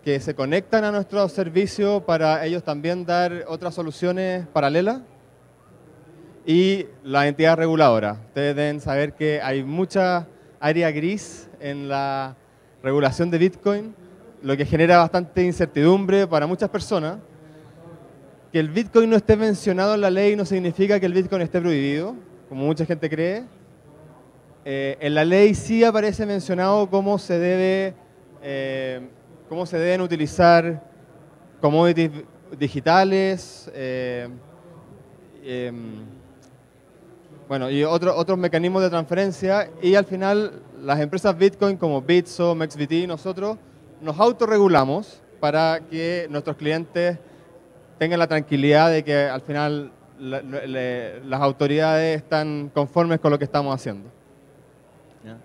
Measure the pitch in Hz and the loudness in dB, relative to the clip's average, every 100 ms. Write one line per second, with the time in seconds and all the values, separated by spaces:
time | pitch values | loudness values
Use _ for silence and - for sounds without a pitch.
0 | 147 139 147 139 135 175 190 220 208 208 | -2 -4 -4 -6 -2 -2 0 0 0 -2
1 | 196 202 196 - 175 165 196 - 202 208 | -2 0 0 -2 -2 0 0 0 0 0
2 | - 165 156 156 160 175 160 147 160 180 | 0 2 2 2 -2 -4 -4 -6 -4 -4
3 | 175 175 180 175 - 160 180 180 165 - | -2 0 0 -4 -10 -8 -8 -8 -8 -4
4 | 175 180 185 185 175 156 139 156 196 254 | -2 -2 -4 -4 -4 0 2 2 0 -2
5 | - - _ _ _ _ _ - - - | -10 -20 _ _ _ _ _ -20 -20 -20
6 | - - - - - 170 190 196 147 - | -20 -20 -20 -12 0 4 4 0 -6 -14
7 | 139 139 143 143 160 165 165 160 143 113 | -4 0 0 2 2 4 2 4 4 4
8 | 107 107 - 139 143 143 147 147 151 139 | 0 -6 -10 -4 -2 -2 -4 -4 -4 -2
9 | 147 - 151 151 131 135 135 160 170 196 | -4 -2 -4 -2 -2 -4 -4 -4 -2 0
10 | 185 175 165 - - _ 147 160 165 147 | 0 0 -4 -20 -20 _ 0 2 0 0
11 | 165 202 - - - - 143 143 139 139 | -4 -4 -10 -18 -20 -14 -10 -10 -6 -4
12 | 139 135 135 131 _ _ _ _ 131 143 | -4 -4 -8 -12 _ _ _ _ -2 2
13 | 135 123 170 170 185 180 202 208 220 220 | 2 0 -2 2 0 0 -4 -2 -6 -18
14 | - - - - 139 139 147 160 170 175 | -20 -20 -20 -12 -4 -4 0 2 6 6
15 | 165 180 170 - 180 165 160 147 156 190 | 6 0 -2 -2 0 0 -2 2 4 4
16 | 190 196 190 160 147 180 208 - - 190 | 2 2 2 0 0 -2 -4 -4 -4 -4
17 | 156 202 - - - - - 160 170 - | -4 -8 -16 -20 -20 -20 -20 -20 -20 -20
18 | - - - - - 170 156 170 214 233 | -20 -20 -20 -20 -4 -2 0 -2 2 2
19 | 226 220 208 214 220 190 208 185 196 214 | 4 4 4 2 2 0 -2 0 2 2
20 | 196 185 202 208 185 190 180 165 196 208 | 2 4 2 2 -2 -2 -2 0 2 2
21 | 185 180 185 190 165 180 170 147 139 147 | 2 0 0 -2 -2 -2 0 0 0 -2
22 | 185 247 - - - 135 143 160 160 165 | -6 -10 -18 -20 -14 -4 -2 -2 -4 -4
23 | 160 151 170 208 247 - - - - - | -4 -4 -4 -4 -10 -20 -20 -20 -20 -20
24 | - - - _ _ - 143 135 135 139 | -20 -20 -20 _ _ -16 -8 -4 -4 -4
25 | 147 151 160 190 208 196 - 226 233 214 | -2 2 4 6 6 4 -2 4 4 4
26 | 208 196 208 202 - 180 190 208 196 196 | -2 -2 -4 -4 -2 0 2 2 2 0
27 | 196 202 - 175 175 185 185 190 190 - | 0 -2 -2 0 0 2 2 0 -2 -8
28 | - _ - - 139 139 135 135 131 127 | -20 _ -20 -18 -10 -8 -6 -6 -6 -8
29 | 127 - - - - 160 175 175 170 185 | -14 -20 -20 -20 -12 -8 -4 -2 0 0
30 | 180 165 151 - 170 170 165 160 - - | 0 -2 -2 4 8 8 4 -6 -12 -20
31 | - - - - - - 147 156 175 165 | -20 -20 -20 -20 -20 -2 2 4 4 2
32 | 165 147 - - - 139 143 143 143 180 | -2 -4 -18 -20 -20 -6 -6 -2 2 4
33 | 190 190 190 185 - - - - 131 127 | 4 2 0 -2 -10 -20 -18 -10 -8 -6
34 | 127 123 120 123 151 165 175 165 - - | -6 -8 -10 -16 -20 -20 -20 -20 -20 -20
35 | - - - - 135 127 123 120 113 107 | -20 -20 -20 -20 -10 -8 -8 -10 -14 -16
36 | 107 135 - - - - _ _ _ _ | -18 -20 -20 -20 -20 -20 _ _ _ _
37 | - - - 143 - 135 127 143 151 170 | -20 -20 -20 -20 -8 -6 -4 -2 0 2
38 | 180 156 170 185 175 165 175 190 185 170 | 0 0 -2 0 0 0 0 0 0 -2
39 | 160 175 196 175 190 202 202 - 180 196 | -2 -2 -2 -2 -2 0 -2 -2 4 4
40 | 196 185 190 208 208 - - - 139 143 | 2 -4 0 0 -2 -8 -20 -12 -2 -2
41 | 147 185 208 170 196 196 202 185 165 139 | -2 0 0 4 2 2 -2 0 -2 -2
42 | 135 180 175 - 175 165 156 147 147 165 | 2 2 2 -2 0 0 -4 -6 -2 -2
43 | 180 160 190 185 202 220 - - - - | -2 -6 -8 -6 -6 -8 -14 -20 -20 -12
44 | 156 151 233 240 226 214 196 156 135 165 | -8 2 2 2 2 4 6 6 4 -2
45 | 214 - _ - 147 151 160 160 160 160 | -6 -20 _ -4 0 2 0 0 -6 -6
46 | 165 175 160 147 143 143 151 160 165 175 | -4 -4 -6 -6 -6 -6 -4 -4 -4 -2
47 | 175 170 - - - - - - - - | -2 -4 -14 -20 -20 -20 -20 -20 -20 -4
48 | 160 170 165 156 143 143 143 147 165 160 | -2 0 2 0 0 0 4 6 6 2
49 | 147 143 143 131 131 147 147 147 139 - | 0 0 0 -4 -6 -4 -2 -4 -8 -18
50 | - - 131 135 139 139 131 131 123 123 | -20 -16 -10 -10 -8 -10 -8 -6 -6 -6
51 | 110 101 135 131 139 131 143 147 156 156 | -10 -12 -8 -2 -2 0 0 2 2 2
52 | 160 156 - 156 156 147 143 147 143 175 | 0 -2 -2 -2 -2 -6 -4 -2 0 0
53 | 170 160 156 143 139 147 143 131 131 98 | 0 2 2 0 0 -2 -2 -4 -6 -12
54 | 107 _ _ _ _ _ _ _ _ _ | -16 _ _ _ _ _ _ _ _ _
55 | _ _ 110 113 | _ _ -20 -20